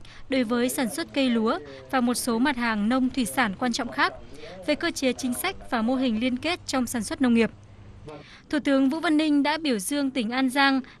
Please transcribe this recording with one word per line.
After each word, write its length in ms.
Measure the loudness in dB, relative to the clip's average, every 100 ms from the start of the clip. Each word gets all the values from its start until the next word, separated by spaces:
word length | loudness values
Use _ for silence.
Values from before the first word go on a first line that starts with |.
| -8 -14 -2
đối 140 | 0
với 260 | 2 0 0
sản 200 | 0 -2
xuất 240 | -4 -4
cây 160 | 0 2
lúa 300 | 2 2 -2 -6 -16 -4
và 100 | 0
một 120 | 0
số 260 | 0 0 2
mặt 180 | 2 0
hàng 320 | -2 0 2
nông 200 | 2 2
thủy 160 | 0 -2
sản 280 | 2 0 0
quan 140 | -2
trọng 180 | -2 -4
khác, 220 | 0 -2 -2 -16 -16 -16 -10 -2
về 80 | -2
cơ 160 | -2
chế 220 | 0 -2
chính 200 | -2 -4
sách 220 | -4 -4 -6 -4
và 100 | -2
mô 140 | 0 2
hình 240 | 0 0
liên 180 | 0 -2
kết 220 | -2 -4 -2
trong 180 | -2 -2
sản 180 | -2
xuất 180 | -4 0
nông 120 | 4
nghiệp. 180 | 4 4 -2 -20 -20 -20 -18 -16 -16 -18 -18 -4
Thủ 100 | -2
tướng 300 | 4 4 4
Vũ 100 | 2
Văn 180 | 2 2
Ninh 260 | 4 4
đã 140 | 2 0
biểu 220 | 0 0
dương 300 | 0 -2 -2
tỉnh 180 | -2 -2
An 200 | 0 0
Giang 320 | 4 4 2 -2 -8